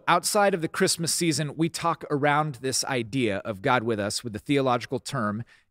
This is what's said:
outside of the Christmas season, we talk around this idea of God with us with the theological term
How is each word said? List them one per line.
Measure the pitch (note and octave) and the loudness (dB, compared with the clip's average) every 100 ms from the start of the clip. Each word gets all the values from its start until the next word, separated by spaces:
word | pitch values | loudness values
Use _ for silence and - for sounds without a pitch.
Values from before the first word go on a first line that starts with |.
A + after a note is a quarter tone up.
| - | 2
outside | E3+ - G#3+ G3+ | 2 4 4 4
of | F#3 | 2
the | D#3 | -2
Christmas | - F#3+ - E3 | 0 0 0 -2
season, | - E3+ C#3 D3 C#3 | 0 0 0 -2 -2
we | E3 | -2
talk | - E3+ D#3 - | 0 -4 -2 -2
around | D3 D3 D3 D#3 A#2 | 0 2 2 0 -4
this | C3 - - | -4 -2 -2
idea | C3 A2 C3+ A2+ G2 | -2 -2 0 0 0
of | - F#2+ | -4 -4
God | A2+ B2 | 2 2
with | A2+ G#2 | 2 0
us | G2+ - | 0 -2
with | A#2+ | -6
the | G2+ | -8
theological | - C#3 C3 B2 A2 B2+ | 0 2 2 0 -2 -8
term | - C3+ G#2 G#2 - _ _ | -4 -4 -2 -4 -8 _ _